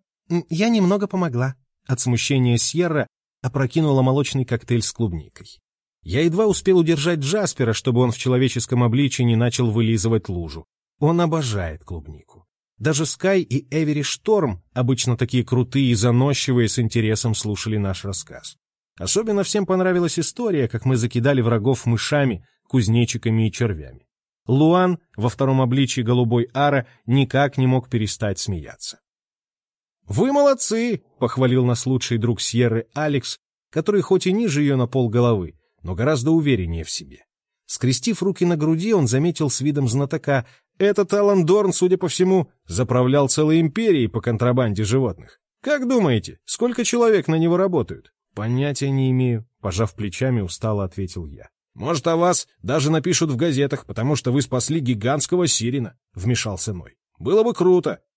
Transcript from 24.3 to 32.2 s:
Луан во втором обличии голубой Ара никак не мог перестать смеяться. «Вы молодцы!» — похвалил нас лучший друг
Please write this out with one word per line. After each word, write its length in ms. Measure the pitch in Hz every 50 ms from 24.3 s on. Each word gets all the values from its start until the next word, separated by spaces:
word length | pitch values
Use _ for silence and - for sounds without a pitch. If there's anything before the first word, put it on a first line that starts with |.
| _ _ _
Луан 520 | - 127 139 156 160 170 180 185 185 175 - _ _ -
во 140 | - 104 123
втором 320 | - - 139 131 135 131
обличии 400 | 131 120 127 139 135 123 - 131
голубой 480 | 113 113 123 123 123 110 120 120 117 - -
Ара 340 | 131 143 147 143 135 117 - _ _ -
никак 520 | 110 127 139 135 127 - 131 143 135 -
не 100 | 131 131
мог 220 | 127 127 127 123 -
перестать 500 | - 113 107 101 - - 110 104 95 -
смеяться. 600 | - - 95 82 69 - - - - - - _ _ _ _ _ _ _ _ _ _ _ _ _ _ _ _ _ _ _ _ _ _
«Вы 280 | - 98 135 214 269 277
молодцы!» — 720 | 285 285 277 269 - - - 214 226 233 240 208 143 _ _ _ -
похвалил 460 | 123 117 - 127 131 123 127 131 123
нас 200 | 123 120 - -
лучший 320 | 127 131 123 - - 120
друг 240 | 113